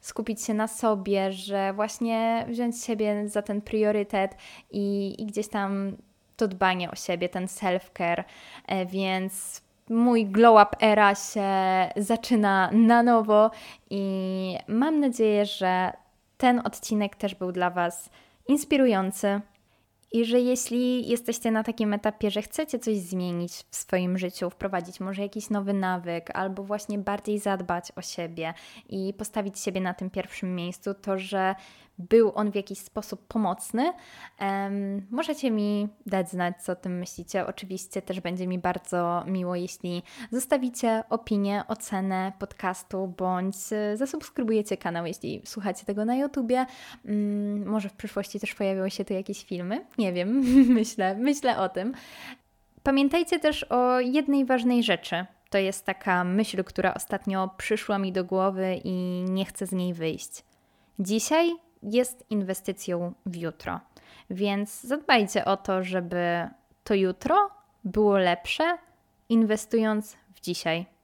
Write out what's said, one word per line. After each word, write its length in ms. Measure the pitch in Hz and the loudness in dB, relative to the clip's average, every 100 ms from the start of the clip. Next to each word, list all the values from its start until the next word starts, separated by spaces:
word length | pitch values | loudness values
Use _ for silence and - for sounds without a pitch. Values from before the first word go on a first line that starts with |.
skupić 420 | - - 220 214 | -12 -8 -6 -4
się 120 | - | -2
na 140 | 214 220 | -2 -2
sobie, 640 | - 226 214 190 196 190 | 0 2 2 2 0 0
że 400 | 190 190 196 196 | -4 -4 -2 -2
właśnie 720 | 196 220 - 233 226 226 226 233 | -2 -4 -2 -2 0 2 0 -2
wziąć 360 | 233 240 233 | -2 -2 -4
siebie 440 | - 220 214 208 208 | -4 -2 0 0 -2
za 140 | 208 | -4
ten 180 | 208 208 | -2 -4
priorytet 760 | 208 220 208 214 202 202 196 - - - _ | -2 0 2 2 0 0 -2 -4 -20 -20 _
i, 440 | 202 202 202 196 - | -4 -2 -2 -4 -6
i 80 | 214 | -8
gdzieś 220 | 202 214 | -6 -4
tam 480 | 214 196 196 196 196 - _ _ - | -2 -2 -2 -4 -8 -16 _ _ -2
to 120 | 220 | -2
dbanie 420 | 185 190 180 175 | 2 2 2 -4
o 40 | |
siebie, 340 | - - 175 175 | -8 -4 -2 -2
ten 180 | 185 185 | -2 -6
self-care, 760 | - 196 180 - - 175 170 185 - - - - | -4 -2 -2 -4 -4 -2 0 -4 -14 -20 -18 -4
e, 200 | 190 180 | -4 -2
więc 760 | 190 190 190 190 - - - _ _ _ | -2 0 0 -2 -6 -10 -12 _ _ _
mój 380 | 226 240 233 208 | 4 6 6 4
glow 400 | 196 233 220 208 | 8 10 12 10
up 200 | - 220 | 6 4
era 280 | 208 202 | 8 6
się 360 | 202 - 214 196 196 190 185 185 - | 4 -4 -2 0 2 2 2 2 0
zaczyna 760 | 202 233 - 233 208 196 185 | 0 -2 2 4 4 4 4
na 300 | 214 226 240 | 6 8 8
nowo 480 | 240 233 214 208 220 220 - - _ | 8 6 6 6 6 2 -18 -20 _
i 680 | 196 196 190 185 190 185 180 - | -4 -2 -2 -2 -4 -4 -6 -2
mam 320 | 220 285 311 | 0 2 2
nadzieję, 460 | 285 240 220 208 202 | 2 4 4 4 2
że 460 | - 185 185 185 - _ _ _ _ | 0 2 2 0 -4 _ _ _ _
ten 200 | 254 247 | 4 4
odcinek 520 | 254 - - 214 202 - | 0 -6 -4 -2 -2 -2
też 180 | 202 | -6
był 180 | 185 180 | -4 -6
dla 180 | 180 180 | 0 0
was 400 | 180 175 175 - - _ _ - | 0 -2 -2 -16 -20 _ _ 0
inspirujący, 920 | 285 - 294 262 202 190 - 202 202 202 _ _ _ _ _ _ | 0 2 4 6 4 0 0 0 0 -4 _ _ _ _ _ _
I 120 | 233 | 0
że 160 | 233 240 | 2 4
jeśli 680 | 247 254 - 233 247 254 - | 4 0 0 0 2 0 0
jesteście 420 | 240 240 233 233 | -2 -2 -2 0
na 120 | 220 | 0
takim 320 | 220 226 214 | -2 -2 0
etapie, 360 | 208 214 208 208 | 0 -2 -2 -2
że 120 | 196 | -2
chcecie 360 | 214 - 311 240 | -6 -6 -4 -4
coś 180 | 233 214 | -2 -2
zmienić 560 | 175 185 180 175 175 | -2 -4 -4 -4 -6
w 240 | - - - | -8 -14 -12
swoim 420 | - 185 180 185 | -4 -2 0 -2
życiu, 320 | 180 - 180 | -4 -4 -6
wprowadzić 500 | - 190 185 175 - | -4 -4 -4 -6 -10
może 220 | 190 196 | -8 -6
jakiś 280 | 202 214 - | -6 -8 -4
nowy 220 | 208 196 | -4 0
nawyk, 580 | 202 190 180 175 170 170 | 0 0 -2 -4 -6 -6
albo 280 | - 190 190 | -6 -4 -6
właśnie 360 | 196 208 - 208 | -6 -6 -4 -6
bardziej 400 | 196 202 208 208 | -4 -6 -2 -2
zadbać 540 | 202 190 180 175 175 - | 0 -2 -2 -4 -4 -14
o 60 | |
siebie 520 | - - 170 165 160 170 - - - | -10 -8 -8 -6 -8 -8 -16 -20 -10
i 260 | 196 190 196 | -6 -6 -6
postawić 400 | 214 - 196 190 | -6 -4 -6 -6
siebie 220 | - 185 | -4 -2
na 140 | 185 | -4
tym 160 | 180 190 | -4 -6
pierwszym 440 | 196 180 - 185 | -6 -8 -6 -6
miejscu, 400 | 180 175 180 - | -4 -6 -6 -8
to 240 | 196 - 190 | -8 -4 -4
że 360 | 190 196 190 196 - - - - 175 | -2 -2 0 -2 -10 -20 -20 -16 4
był 240 | 226 220 | 6 6
on 160 | - 208 | 4 0
w 40 | |
jakiś 240 | 202 196 190 | -2 -6 -12
sposób 480 | - - 208 190 _ | -10 -10 -8 -12 _
pomocny, 640 | 226 202 180 - 220 294 359 - - - _ | -2 0 -2 -4 -2 -2 -2 -14 -20 -20 _
em, 680 | 196 196 196 202 196 196 196 | -4 -2 -2 -4 -4 -6 -6
możecie 400 | 233 320 294 269 | -6 -4 -2 0
mi 380 | 214 208 208 208 - - | 0 0 0 -2 -6 -4
dać 240 | 190 180 | -2 -2
znać, 320 | 180 175 180 | -2 -4 -4
co 100 | - | -6
o 40 | 180 | -6
tym 220 | 185 180 | -4 -6
myślicie. 480 | 180 - 170 196 180 | -8 -12 -6 -4 -4
Oczywiście 560 | 196 190 190 - - | -8 -10 -10 -8 -10
też 180 | - 185 | -6 -6
będzie 260 | 175 180 180 | -6 -4 -4
mi 120 | 180 | -2
bardzo 640 | 180 180 - 180 175 175 170 | -2 -4 -4 -2 0 -2 -2
miło, 300 | 185 180 180 | -4 -2 -4
jeśli 460 | 180 - 180 175 - - 233 | -6 -8 -8 -8 -8 -16 -6
zostawicie 760 | 233 254 285 254 240 240 220 226 | -6 0 0 0 -2 0 0 -2
opinię, 520 | 226 - 208 202 202 - | -6 -2 -2 0 -2 -4
ocenę 640 | 220 - 196 190 185 185 196 | -8 -6 -4 -2 -2 -4 -6
podcastu, 760 | 196 - 190 190 - 190 190 175 | -14 -6 -6 -6 -8 -6 -6 -4
bądź, 400 | 185 185 190 196 - | -2 -2 -2 -6 -6
e, 240 | 214 208 214 | -4 -2 -2
zasubskrybujecie 800 | 269 311 - - 233 220 208 185 | -4 -6 -8 -6 0 0 0 -4
kanał, 300 | 185 170 170 | -4 -4 -6
jeśli 360 | 185 - - | -8 -8 -10
słuchacie 400 | - - 202 185 | -10 -8 -6 -6
tego 200 | - 202 | -6 -4
na 120 | 214 254 | 0 0
YouTubie. 500 | 277 285 233 254 254 - - - | -2 -2 0 0 0 -6 -20 -18
Mm, 600 | - 208 208 208 208 208 196 | -4 -2 0 -2 -2 -4 -2
może 220 | 214 196 | -2 -4
w 40 | |
przyszłości 480 | - 208 - 202 202 | -8 -8 -6 -6 -6
też 140 | 208 | -8
pojawią 340 | - 196 190 190 | -4 -2 0 -2
się 160 | - | -4
tu 100 | 196 | -4
jakieś 300 | 190 196 202 | -4 -6 -10
filmy. 420 | - 180 175 233 - - | -8 -8 -4 -6 -6 -2
Nie 140 | 202 | 0
wiem, 300 | 180 180 254 254 | 0 0 2 6
<laughs> 260 | 262 247 240 | 8 8 8
myślę, 360 | 214 - 190 196 | 4 0 0 2
myślę 400 | 254 285 254 226 | 2 2 0 2
o 100 | 185 | 0
tym. 260 | 180 202 269 - - - 254 _ _ _ - | -2 -6 -6 -14 -18 -18 -18 _ _ _ -4
Pamiętajcie 560 | - 269 277 320 339 339 | 2 4 4 2 0 2
też 260 | 302 294 | 2 0
o 360 | - 247 247 254 | 0 2 4 2
jednej 440 | 247 277 277 277 | 2 2 4 2
ważnej 380 | 262 254 233 247 | 4 2 4 4
rzeczy. 440 | 233 175 - 170 185 _ _ | 2 0 0 -6 -6 _ _
To 80 | 196 | 0
jest 280 | 190 196 - | 0 -2 -6
taka 380 | 190 - 180 | -4 0 2
myśl, 400 | 180 190 220 190 | 2 0 0 -2
która 300 | 185 - 185 | -4 0 0
ostatnio 560 | - - 196 - 190 190 185 | -2 -6 -4 -2 -2 -2 -6
przyszła 420 | - 214 - 202 | -4 -4 0 -2
mi 140 | 196 | 0
do 120 | 185 | -2
głowy 560 | 180 185 190 190 185 185 | -2 0 0 0 -2 -2
i 400 | - 185 180 180 185 | -2 -2 -2 -4 -2
nie 160 | 190 | -2
chcę 220 | 190 - 190 | -2 -6 -6
z 60 | |
niej 220 | 185 180 | -2 -2
wyjść. 500 | 170 160 156 - - _ _ _ _ _ - | -2 -4 -4 -10 -18 _ _ _ _ _ -8
Dzisiaj 520 | 185 220 - 311 339 339 _ _ | -2 0 2 2 2 0 _ _
jest 420 | 202 226 247 - - | -2 0 0 -4 -6
inwestycją 840 | 214 190 190 - 185 - 175 175 180 - | -4 -4 -6 -6 -8 -4 -4 -4 -8 -10
w 100 | 170 | -6
jutro, 440 | 165 - 170 175 - - - - _ | -8 -8 -8 -8 -10 -20 -20 -20 _
więc 500 | 185 202 196 208 - | -4 -2 -2 -4 -8
zadbajcie 640 | 247 294 294 254 202 202 | -6 -6 4 4 4 0
o 120 | - 196 | 0 0
to, 260 | - 185 | 0 -2
żeby 640 | 180 185 175 175 175 170 170 - _ _ | 0 -4 -2 -2 0 -2 -4 -10 _ _
to 100 | - | -2
jutro 560 | 202 190 185 - 370 403 - _ _ | 2 2 0 2 2 2 -2 _ _
było 340 | 202 208 208 196 | -4 2 4 6
lepsze, 600 | 185 175 - - 311 349 - _ _ _ _ | 4 2 -2 -2 0 0 -8 _ _ _ _
inwestując 880 | 226 220 214 - 233 220 214 214 - _ | 4 4 2 0 0 2 0 -4 -14 _
w 60 | - | -14
dzisiaj. 460 | - 180 - 165 185 _ | -6 -4 -2 -2 -4 _